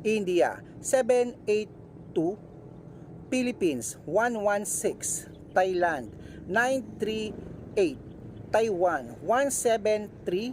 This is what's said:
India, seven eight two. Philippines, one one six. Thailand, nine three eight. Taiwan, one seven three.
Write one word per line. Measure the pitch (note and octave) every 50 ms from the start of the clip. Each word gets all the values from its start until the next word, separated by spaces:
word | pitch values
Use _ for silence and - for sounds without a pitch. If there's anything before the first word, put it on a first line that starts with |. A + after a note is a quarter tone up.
| -
India, | G#3+ A3 G#3+ G3 F3 F3+ F3 D3+ A#2+ G2 - - - - -
seven | - - - C4 B3+ A3+ B3+ B3 B3 A#3+ A#3+ - - -
eight | G#3+ G#3+ G#3+ - - - - - - - - -
two. | - F3+ D#3 E3+ G#3 - - - - - - - - - - - - - - - - - - -
Philippines, | - B3+ B3 B3 A#3 - G3+ E3 C#3 A#2+ A2+ - - - - D3
one | D#3 G#3 A3+ B3 A#3+ G#3+
one | G3+ G#3 G3+ G3+ G#3
six. | - - - - F#3+ - - - - - - - - - - - - -
Thailand, | F#3+ F#3 F#3+ F#3 F3 F3 E3+ D#3+ C3+ A#2 G#2 - - - - - - - -
nine | F3+ A3 A#3+ B3+ C4+ C4 A3+ - - -
three | A3 G#3 A3 A3 G#3+ G#3+ G3 - - - - - - - - G#3+
eight. | F#3+ D#3 C3 - - - - - - - - - - -
Taiwan, | - G#3+ A3+ A3+ G3 E3+ F3+ F3+ E3 C#3+ B2 A#2 A#2 -
one | C#3+ E3+ A3+ B3+ C#4+ C#4 C4
seven | - - A#3+ A3+ A3 G3+ G#3+ G#3+ G#3+ G#3+ - - - -
three. | - F3 F#3+ A3+ B3